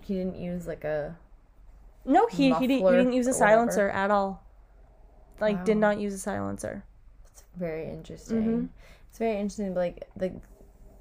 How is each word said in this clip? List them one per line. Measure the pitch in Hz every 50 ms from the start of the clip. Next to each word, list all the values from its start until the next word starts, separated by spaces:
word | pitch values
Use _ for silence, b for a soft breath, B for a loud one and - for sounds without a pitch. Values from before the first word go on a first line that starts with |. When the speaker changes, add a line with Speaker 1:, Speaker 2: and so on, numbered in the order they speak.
Speaker 1:
He | - - 196
didn't | 185 185 185 - -
use, | 175 175 175 180 170
like, | 165 156 -
a | - 151 151 151 143 160 170 - - _ - - _ _ _ - - - - - - - - - -
Speaker 2:
No, | 262 277 381 453
he, | 453 - 285 277 262 -
he | - 262
didn't, | 240 277 254
he |
Speaker 1:
muffler | 190 185 247
Speaker 2:
didn't | 247 247 254
use | 240 254 240 254
a |
Speaker 1:
or | 247
whatever? | - 233 208
Speaker 2:
silencer | 220 226 240 240 180 214 202 196
at | - 196 196 202
all. | 208 202 196 196 190 - - - - - - _ - - - - - - - - - - - - - -
Like, | 208 214 202 180 185
did | - 214
Speaker 1:
Wow. | 214
Speaker 2:
not | 214 208 208 208
use | 208 202 196
a | 190
silencer. | - 208 196 202 196 196 202 196 - - - 202 - - - - - - - -
Speaker 1:
That's | - - _ - - - -
very | 180 180 165 156 160 151 147
interesting. | 156 160 165 - 165 - - - 226 226
Speaker 2:
Mm-hmm. | 220 226 226 240 254 - b b b b b b b b
Speaker 1:
It's | - -
very | 226 226 214
interesting, | 196 208 202 196 214 202 190 180
like, | 180 180 175 170 - - - _
the, | 190 185 180 - - - - - - - - - _ - - - -